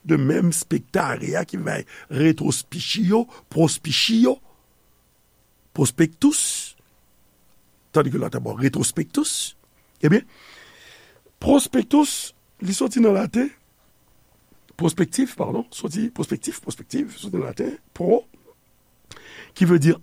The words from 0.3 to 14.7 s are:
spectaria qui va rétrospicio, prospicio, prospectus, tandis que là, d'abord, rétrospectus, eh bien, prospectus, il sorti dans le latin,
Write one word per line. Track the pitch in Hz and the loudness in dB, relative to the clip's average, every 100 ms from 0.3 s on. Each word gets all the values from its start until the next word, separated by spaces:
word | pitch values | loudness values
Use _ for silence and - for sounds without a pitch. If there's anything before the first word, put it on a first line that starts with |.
| 170 175 | 2 2
spectaria | - - 160 - - 139 117 - - | 0 -2 -4 -2 -4 -2 -4 -6 -6
qui | - 190 | -6 -8
va | 156 - - - - | -6 -8 -10 -18 -8
rétrospicio, | 135 160 160 147 - - 175 - - 180 220 240 - - | 0 2 2 0 -4 -6 -10 -6 -2 2 2 0 -10 -6
prospicio, | 160 165 - 160 - - 226 247 269 - _ _ _ _ _ _ _ _ _ _ _ _ | 0 2 0 -4 -2 2 4 4 2 -6 _ _ _ _ _ _ _ _ _ _ _ _
prospectus, | - 131 - 160 - 285 311 - - - - _ _ _ _ _ _ _ _ _ _ _ | -2 0 2 0 2 2 2 -2 -6 -10 -18 _ _ _ _ _ _ _ _ _ _ _
tandis | 156 139 | 0 0
que | 135 | -2
là, | 117 | -4
d'abord, | 123 117 107 | -6 -8 -2
rétrospectus, | 135 - - - 156 - 311 - - - _ _ _ _ | -2 0 -2 -4 -4 -4 -4 -4 -8 -12 _ _ _ _
eh | 151 | 2
bien, | 208 - - - - - - - - _ _ _ - | 2 0 -16 -20 -20 -20 -20 -20 -20 _ _ _ -4
prospectus, | - 277 - 254 - 285 285 - - - _ - | 2 4 2 -2 2 2 2 -2 -10 -16 _ -10
il | 185 | -6
sorti | 196 262 240 | -4 -2 2
dans | 220 | 4
le | 196 | 2
latin, | 196 220 277 - _ _ _ _ _ _ _ _ _ _ _ | 0 -2 -2 -6 _ _ _ _ _ _ _ _ _ _ _